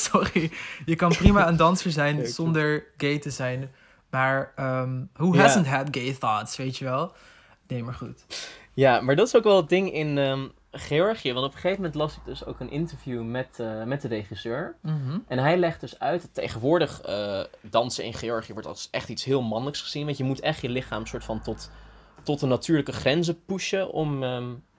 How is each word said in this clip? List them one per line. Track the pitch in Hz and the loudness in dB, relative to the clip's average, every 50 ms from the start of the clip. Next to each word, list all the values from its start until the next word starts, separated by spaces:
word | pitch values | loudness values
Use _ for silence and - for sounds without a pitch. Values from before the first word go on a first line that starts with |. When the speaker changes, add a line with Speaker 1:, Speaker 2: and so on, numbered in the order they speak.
Speaker 1:
<laughs> | - - | 4 4
sorry. | - 196 196 - - 175 156 160 - - - - - - 147 | 4 2 2 2 2 0 0 0 -4 -6 -12 -12 -12 -8 -4
Je | - 165 | -2 0
kan | 156 180 170 | 2 4 4
prima | 165 - 180 196 202 202 185 165 | 4 8 8 8 8 8 6 4
een | 170 | 4
danser | 160 160 170 185 180 - 180 | 6 6 6 4 4 0 -2
zijn | 151 151 147 147 147 | 0 0 0 0 0
Speaker 2:
Ja, | 147 | 0
klopt. | 120 117 - | -2 -4 -4
Speaker 1:
zonder | - 165 165 160 156 151 151 151 147 - - _ | -2 -2 0 2 2 2 2 0 -2 -4 -8 _
gay | - 147 143 147 147 | -4 -2 -2 -2 -2
te | - 151 | -4 -6
zijn. | 127 - 131 127 127 131 135 131 - _ _ _ _ _ _ _ | -6 -4 -4 -4 -4 -4 -6 -10 -12 _ _ _ _ _ _ _
Maar, | - 131 131 135 135 135 135 - - | -2 0 2 2 2 0 -2 -4 -6
ehm, | - 139 131 131 131 127 131 131 127 127 - _ | -6 -4 -2 -2 -2 -2 -2 -4 -6 -6 -8 _
who | - 156 185 170 | 0 2 4 6
Speaker 2:
Ja. | - | 8
Speaker 1:
hasn't | - - - 202 160 | 8 8 8 6 4
had | 131 139 135 139 147 | 4 2 0 -2 -2
gay | 135 135 123 135 135 - | -4 -4 -4 -4 -4 -2
thoughts, | - 113 107 104 110 - - | 0 0 0 0 -2 -4 -6
weet | - 131 131 127 | -6 -6 -6 -6
je | - 135 | -6 -4
wel? | 131 127 139 165 185 - - - - - - - _ - _ _ | -4 -2 -2 -4 -4 -8 -14 -20 -20 -20 -20 -20 _ -20 _ _
Nee, | - 131 120 117 | -10 -8 -8 -6
maar | 123 123 | -8 -8
goed. | - 123 117 127 - _ - - - - - - - - - - | -10 -10 -12 -14 -16 _ -12 -10 -10 -10 -10 -14 -18 -20 -6 2
Speaker 2:
Ja, | 127 135 131 120 110 | 6 6 8 8 6
maar | 127 127 143 | 6 4 4
dat | 160 220 | 6 6
is | 254 - | 6 6
ook | 233 214 | 6 8
wel | 214 196 | 8 6
het | 190 160 - | 6 6 4
ding | 180 185 196 185 - | 4 2 2 2 -2
in, | 156 156 151 143 143 | -2 -2 0 0 2
ehm, | 139 135 135 135 135 - - _ _ _ | 2 2 0 -2 -4 -8 -12 _ _ _
Georgië. | - 135 - - 147 156 185 214 226 220 - 135 120 | -16 -12 -6 -2 2 2 2 2 0 -2 -2 -4 -2
Want | 127 135 | -2 -2
op | 139 - | -4 -4
een | - | -4
gegeven | - 180 196 196 190 | -2 -2 -2 -2 -2
moment | 160 143 151 | -4 -2 -2
las | 151 151 - | -2 -2 -4
ik | - - | -8 -12
dus | - 131 - - | -12 -12 -10 -10
ook | 131 123 - | -12 -10 -10
een | 127 123 | -10 -8
interview | - 147 170 160 151 127 - 135 123 120 113 | -4 -4 -4 -4 -6 -10 -10 -8 -6 -6 -6
met, | 113 120 127 131 - - - | -4 -4 -6 -6 -8 -8 -8
eh, | 117 110 110 110 110 | -6 -6 -6 -6 -4
met | 120 139 139 - | -4 -4 -4 -4
de | 117 | -4
regisseur. | 113 107 101 - 104 92 - 113 117 139 175 - 339 _ - | -4 -4 -6 -8 -10 -10 -8 -6 -6 -6 -6 -8 -10 _ -6
Speaker 1:
Mhm. | 156 156 147 135 127 156 214 - - | -4 -4 -4 -4 -4 -4 -6 -6 -4
Speaker 2:
En | 127 127 | -2 2
hij | 131 151 175 180 | 2 4 4 4
legt | 175 165 160 - | 2 0 -2 -4
dus | - 127 - - | -10 -14 -10 -6
uit | - - 175 175 | -4 -2 -2 -2
dat | 175 - - | -4 -8 -8
tegenwoordig, | - - - - 113 117 139 170 175 151 - - - | -6 -6 -6 -4 -2 2 4 4 4 4 2 -4 -8
eh, | - - 95 104 104 104 98 98 - - - - | -8 -6 -4 -4 -4 -4 -4 -6 -6 -8 -12 -20
dansen | - 104 - 113 123 127 - - - | -8 0 2 2 2 2 -2 -6 -6
in | 113 113 | -8 -8
Georgië | - 113 113 120 113 110 - 101 | -6 -6 -4 -4 -4 -6 -8 -10
wordt | 104 - 78 | -12 -10 -12
als | - - - - | -12 -12 -12 -8
echt | - 123 - - | -8 -8 -6 -6
iets | 117 - - | -10 -8 -4
heel | 127 120 127 123 | -2 0 0 0
mannelijks | 110 107 113 127 143 143 - | -2 -4 -4 -4 -6 -6 -8
gezien. | - - - 147 147 | -8 -8 -8 -6 -6
Want | 151 143 | -6 -4
je | - 135 | -4 -2
moet | 131 135 - | -2 -2 -2
echt | - 147 156 - | -2 -4 -4 -2
je | - 123 | -4 -4
lichaam | 123 127 127 - 120 107 110 | -4 -4 -6 -6 -6 -8 -8
soort | - - 120 - | -8 -10 -10 -8
van | - 110 110 - | -6 -8 -6 -6
tot, | 117 107 - - - - - - - - - - _ _ - - | -8 -8 -8 -10 -18 -18 -20 -20 -20 -20 -20 -20 _ _ -12 -4
tot | - 147 - | -4 -2 0
de | 151 | 2
natuurlijke | 131 123 120 - - 165 147 139 - 120 | 2 0 0 2 2 2 2 2 0 -4
grenzen | 104 78 127 143 175 170 170 165 - _ | -2 0 2 2 2 2 0 -2 -4 _
pushen | - 196 185 - - - 190 190 - - | -6 -6 -6 -4 -2 -2 -2 -2 -2 -2
om, | 156 156 151 143 135 131 | -2 -2 -2 -2 -2 -2
ehm, | 127 127 123 123 123 120 127 - _ _ | -4 -4 -4 -6 -8 -10 -12 -16 _ _